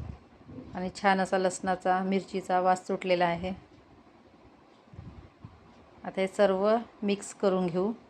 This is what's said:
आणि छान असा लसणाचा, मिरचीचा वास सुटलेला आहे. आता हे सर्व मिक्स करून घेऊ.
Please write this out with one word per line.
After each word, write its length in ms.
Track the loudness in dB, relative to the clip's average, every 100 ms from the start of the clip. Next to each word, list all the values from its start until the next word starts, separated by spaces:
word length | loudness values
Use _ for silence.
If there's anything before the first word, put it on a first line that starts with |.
| -14 -14 -20 -20 -18 -16 -12
आणि 160 | -8 -8 0
छान 240 | 4 4
असा 180 | 2 2
लसणाचा, 600 | 0 -2 -2 -2 0 0
मिरचीचा 580 | 2 -2 -2 -6 0 2
वास 260 | 4 2 0
सुटलेला 380 | -4 0 2 2
आहे. 260 | 0 -6 -10 -14 -20 -20 -20 -20 -20 -20 -20 -20 -20 -20 -20 _ -18 -18 -18 -20 _ -20 -20 -20 -20 -20 -14
आता 160 | -8 -4
हे 60 | -2
सर्व 400 | 4 4 4 2 0 -2 -6
मिक्स 300 | -4 -2 -6
करून 320 | -2 0 2 0
घेऊ. 260 | 0 -2 -4